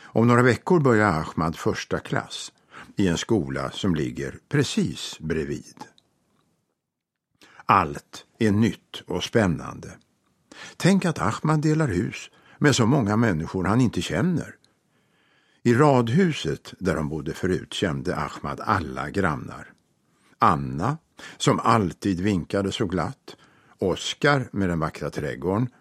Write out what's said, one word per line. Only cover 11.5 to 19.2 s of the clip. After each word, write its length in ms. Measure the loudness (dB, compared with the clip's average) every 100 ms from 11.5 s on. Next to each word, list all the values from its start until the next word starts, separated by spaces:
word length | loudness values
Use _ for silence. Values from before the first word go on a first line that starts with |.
| 0
delar 260 | 2 0 0
hus 420 | 0 -2 -6 -16 _ _ 0
med 180 | 2 4
så 100 | 4
många 300 | 2 2 2
människor 480 | 2 0 -4 -2
han 160 | 0 2
inte 220 | 2 0
känner. 540 | -4 -2 0 -2 -6 -14 _ _ _ _ _ _ _ _ _ _
I 120 | 2
radhuset 1000 | 6 6 6 4 2 2 0 -6 -6 -10 -6
där 180 | -2 -2
de 120 | -2
bodde 260 | -6 -8
förut 380 | -4 -2 -2 -4
kände 440 | -4 -4 -2 -4 -4
Ahmad 440 | -6 -8 -10 -8
alla 500 | -2 -2 -2 -8 -6
grannar. 640 | -2